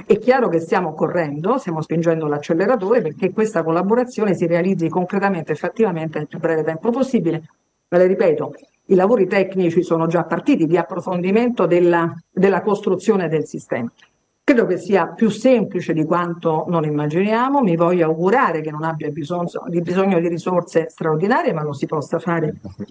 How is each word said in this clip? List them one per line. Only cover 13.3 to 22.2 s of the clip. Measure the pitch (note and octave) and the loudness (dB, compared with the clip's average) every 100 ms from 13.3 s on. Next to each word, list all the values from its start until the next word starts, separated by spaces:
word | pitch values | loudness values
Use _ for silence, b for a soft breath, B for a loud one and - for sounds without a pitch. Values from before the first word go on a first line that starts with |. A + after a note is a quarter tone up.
| D#3 | -2
sistema. | - D#3 - A#2+ - - b _ _ _ | -2 -8 -6 -6 -6 -10 b _ _ _
Credo | - A#3+ | 2 4
che | F3+ F3+ | 2 0
sia | - F#3+ E3 | 0 0 0
più | - A3 | 0 0
semplice | - C4 A#3+ - F3+ D#3 | 2 4 4 2 -4 -2
di | D#3+ | -2
quanto | D#3 E3+ F3 E3+ E3 D#3 E3+ | 0 0 -2 -4 -2 -2 0
non | E3+ | -2
immaginiamo, | D3+ D3 D3+ E3 G#3 A3+ C4 C#4 | 0 -2 -2 0 0 0 2 2
mi | A3 E3 | 2 2
voglio | E3+ F3+ D#3+ | 2 2 2
augurare | D#3+ F#3 B3+ A3 D#3+ | 0 2 2 2 0
che | D#3 | -6
non | D3+ | -6
abbia | D#3+ D#3 D3+ | -4 -4 -6
bisogno | D3 D3 F3 F3 - - | -6 -6 -4 -4 -4 -2
di, | E3+ | -2
bisogno | E3+ F3+ G3 E3+ | 0 2 2 2
di | E3+ | 0
risorse | E3+ F#3 F3+ E3+ E3 D#3+ | -2 -2 -2 0 -2 -2
straordinarie, | - D#3+ D#3 G3 C#4+ D#4 | -2 -2 0 2 2 0
ma | E3 | -2
lo | D3+ | -4
si | C3+ | -6
possa | D#3+ D#3 - | -6 -4 -4
fare | E3 | -4